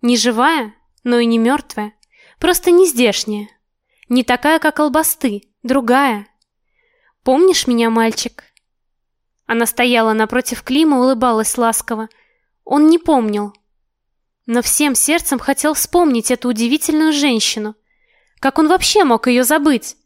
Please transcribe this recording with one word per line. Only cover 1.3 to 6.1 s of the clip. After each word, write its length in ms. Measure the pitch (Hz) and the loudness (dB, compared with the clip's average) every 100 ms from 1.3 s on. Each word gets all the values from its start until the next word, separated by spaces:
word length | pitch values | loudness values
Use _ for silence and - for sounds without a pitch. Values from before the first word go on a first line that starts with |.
| 226 | 2
мертвая. 560 | 226 285 - - 208 _ _ _ _ _ | 0 -2 -6 -12 -12 _ _ _ _ _
Просто 320 | 339 349 - | -2 0 2
не 140 | 349 370 | 4 4
здешняя. 640 | 254 240 196 - 208 208 _ _ _ _ _ _ | 2 0 0 -6 -8 -10 _ _ _ _ _ _
Не 140 | 240 | -2
такая, 360 | 247 247 285 320 | 0 0 2 2
как 200 | 311 302 | 0 0
Албасты, 640 | 302 277 - - 262 202 _ _ | 0 0 -2 -2 -4 -6 _ _
другая. 640 | 240 269 233 247 277 | -2 -2 2 2 2